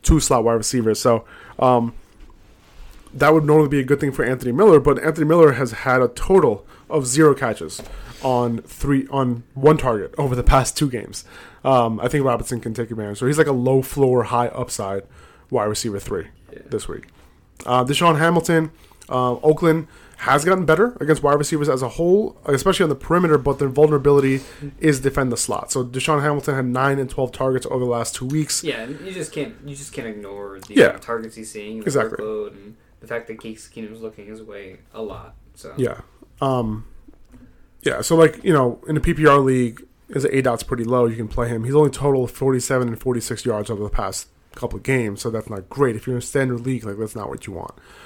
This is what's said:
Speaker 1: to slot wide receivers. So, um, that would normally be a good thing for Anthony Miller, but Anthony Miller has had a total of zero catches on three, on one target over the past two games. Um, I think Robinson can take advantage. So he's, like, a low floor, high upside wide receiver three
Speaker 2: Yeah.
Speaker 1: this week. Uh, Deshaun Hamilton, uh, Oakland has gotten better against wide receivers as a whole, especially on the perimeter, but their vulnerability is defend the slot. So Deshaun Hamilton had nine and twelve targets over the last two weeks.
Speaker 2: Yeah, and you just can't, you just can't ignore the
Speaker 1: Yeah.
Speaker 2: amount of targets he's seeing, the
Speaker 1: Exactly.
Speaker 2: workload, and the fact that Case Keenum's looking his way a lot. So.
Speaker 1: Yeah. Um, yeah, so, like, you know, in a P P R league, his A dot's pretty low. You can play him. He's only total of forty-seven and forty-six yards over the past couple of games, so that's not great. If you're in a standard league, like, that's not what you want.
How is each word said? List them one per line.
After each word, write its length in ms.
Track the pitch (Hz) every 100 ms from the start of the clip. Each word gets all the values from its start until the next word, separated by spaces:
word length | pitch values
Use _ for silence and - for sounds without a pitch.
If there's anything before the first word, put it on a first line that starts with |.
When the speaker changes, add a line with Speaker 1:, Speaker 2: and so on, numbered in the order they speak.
Speaker 1:
to 160 | - 156
slot 220 | - 127
wide 100 | 113
receivers. 440 | 113 - 127 110 104
So, 240 | 127 113 - - - -
um, 340 | 127 123 117 - - - - - _ _ _ - - - -
that 180 | 135 147
would 120 | 160
normally 240 | 147 156 143
be 120 | 143
a 40 |
good 160 | 127 139
thing 120 | 143
for 120 | -
Anthony 280 | 120 127 120
Miller, 280 | 131 214 151
but 180 | 135 131
Anthony 240 | 156 156 151
Miller 260 | 170 151
has 200 | 123 123
had 300 | 107 131 127
a 60 | 120
total 580 | - - 190 139 101 - - -
of 160 | 156 123
zero 280 | 139 151
catches 460 | 135 123 107 80 - - - - -
on 360 | 131 123 120 113
three, 440 | - - 139 135 135
on 320 | 139 127 120 -
one 220 | 131 143 151
target 360 | 131 107 90 -
over 160 | 143
the 80 | 123
past 340 | 117 135 127 -
two 140 | 147
games. 340 | 117 - - - - - -
Um, 340 | 131 127 113 107
I 80 | 123
think 160 | 147
Robinson 360 | 131 117 - 120
can 140 | 113
take 160 | 110 113
advantage. 280 | 110 104 104
So 80 | 123
he's, 120 | 151
like, 80 | 147
a 60 |
low 280 | 127 127 135
floor, 440 | 127 143 131 127
high 240 | 107 120 120
upside 560 | 127 123 - 98 98 - - - - -
wide 140 | 123 104
receiver 320 | 107 117 98
three 280 | - 95 80 - -
Speaker 2:
Yeah. 60 | - -
Speaker 1:
this 220 | 107 -
week. 180 | 73 - _ - _ _ -
Uh, 200 | - 127
Deshaun 340 | 123 139 170 151
Hamilton, 520 | 165 170 165 165 156 - - _ -
uh, 280 | 127 127 120
Oakland 500 | 156 151 170 160 156 - - -
has 260 | 123 143
gotten 200 | 160 185 160
better 300 | 160 240 -
against 220 | 147 151
wide 160 | 143 147
receivers 300 | 147 156 147
as 120 | 127
a 60 | 123
whole, 460 | - 175 202 220 -
especially 400 | - 139 190 180
on 40 | 160
the 40 | 135
perimeter, 420 | - 170 170 147
but 200 | 135 139
their 100 | 139
vulnerability 720 | 135 151 147 143 143 135 135 - - 143 -
is 220 | 156 135
defend 320 | 131 143 131
the 40 | 117
slot. 360 | - 101 -
So 120 | 135
Deshaun 360 | 123 127 - 147
Hamilton 320 | 147 147 151
had 100 | 135 127
nine 320 | 123 139 139
and 100 | 127
twelve 240 | - 123
targets 340 | - 131 127 -
over 80 | 127
the 60 | 123
last 240 | 120 117
two 120 | - 127
weeks. 360 | 156 147 -
Speaker 2:
Yeah, 180 | 165 117
and 180 | 117 147 185
you 60 |
just 200 | 185 -
can't, 220 | 156 120 -
you 100 | 143
just 180 | 139 -
can't 140 | - 117
ignore 520 | 104 101 101 101 95 -
the 80 |
Speaker 1:
Yeah. 80 | 104
Speaker 2:
amount 120 | - -
of 40 |
targets 320 | - 113 113
he's 160 | 113 107
seeing, 300 | 107 104 113
the 60 | 160
Speaker 1:
Exactly. 320 | 135 113 -
Speaker 2:
workload, 240 | 107 107 104
and 240 | 101 104 113 _ _
the 60 | -
fact 200 | 117 -
that 140 | 110
Case 280 | 113 110 -
Keenum's 260 | 113 107 113
looking 260 | 110 107 101
his 160 | 110
way 360 | 104 101 95 92 _
a 80 | 107
lot. 320 | 107 87 - - _
So. 180 | - - -
Speaker 1:
Yeah. 240 | 120 - - _ - -
Um, 440 | 135 127 113 110 - - - - - - - _ - _
yeah, 180 | 139 127
so, 160 | - 165
like, 260 | 156 -
you 100 | 190
know, 260 | 147 123 117 -
in 80 | 151
a 40 |
P 120 | -
P 120 | 165 151
R 120 | 143
league, 460 | 135 127 120 113 - _ -
his 120 | 151 139
A 140 | 135
dot's 220 | 127 117
pretty 220 | - 123
low. 220 | 113 123 117
You 100 | 113
can 120 | 107
play 200 | 127 120
him. 160 | 117
He's 100 | 120
only 160 | 147 147
total 340 | - 143 135
of 60 | 120
forty-seven 580 | - 135 131 - 131 120
and 100 | 113
forty-six 440 | 127 120 - 113
yards 260 | 123 107 104
over 120 | 104
the 80 | 104
past 380 | - 98 - - _ _
couple 240 | - 117 107
of 40 |
games, 380 | - 131 110 101
so 80 | 117
that's 200 | 110 107
not 180 | 101 90
great. 260 | 135 131
If 120 | 107 -
you're 100 | 123
in 20 |
a 40 |
standard 380 | - 139 131 120
league, 240 | 127 123
like, 120 | 107 101
that's 160 | 110
not 140 | 113 98
what 180 | - 107
you 60 |
want. 200 | 87 - - - -